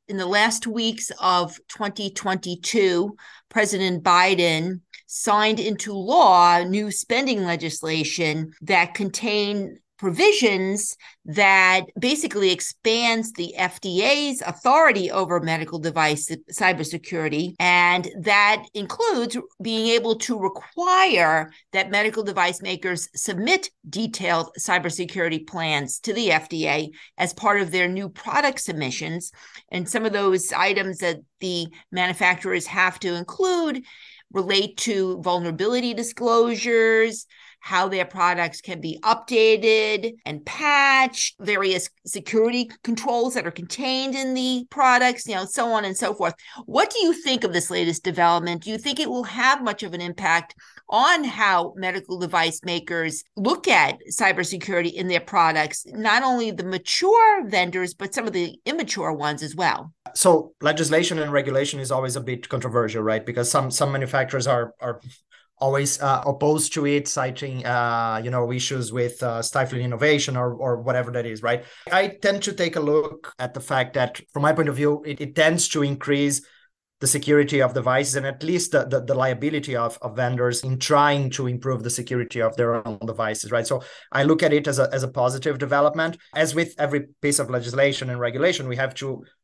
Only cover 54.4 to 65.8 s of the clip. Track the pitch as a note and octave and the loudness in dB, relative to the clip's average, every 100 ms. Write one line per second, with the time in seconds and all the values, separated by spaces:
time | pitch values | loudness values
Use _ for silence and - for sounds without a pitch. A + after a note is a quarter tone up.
54.4 | F3 F#3 G3 F3 E3+ F3+ F#3 E3+ E3+ G3 | -2 -6 -2 -2 -2 -4 -2 -2 0 2
55.4 | E3 D#3 D3+ - - - A3 A3+ C4 B3 | 4 2 -2 -6 -10 -4 2 2 2 0
56.4 | A3+ F3+ F#3 F#3 F#3 - F#4 A#4 A4 G#4 | -2 -4 -6 -6 -2 0 4 6 6 4
57.4 | A3+ G3 F3+ F#3 F3+ - G3 C#4 A3+ F#3 | 0 0 0 -2 -4 -6 -8 -6 -4 -2
58.4 | E3+ - - D#4+ B3+ F#3+ D#3+ D3+ D3 D3 | -4 -6 -6 -6 -4 -4 -4 -2 -4 -4
59.4 | D3+ D#3 E3+ - - - - - F#3+ D#3+ | -8 -2 0 0 -6 -18 -6 4 6 6
60.4 | - _ C#3+ D#3 D3 D#3+ E3 D#3+ D3+ C#3+ | 2 _ 0 0 2 2 2 0 0 0
61.4 | C3 C3+ C#3+ C#3+ C3 C3 C3 A#2+ A#2 B2 | 2 0 -2 -4 -2 -2 -2 -4 -6 -8
62.4 | - B2 B2 A#2+ A2 A2 A2 A2 A2+ A#2+ | -6 -4 0 0 0 0 0 0 -2 -2
63.4 | A#2+ D3 C3 - C#3+ C#3 B2+ C#3 C3 C3+ | 0 0 0 0 0 -2 -2 -2 -2 -2
64.4 | B2+ A#2+ A2+ - B2 A#2 B2+ - _ _ | 0 0 -2 -8 -8 -8 -14 -20 _ _
65.4 | _ _ C3 C#3 | _ _ 0 0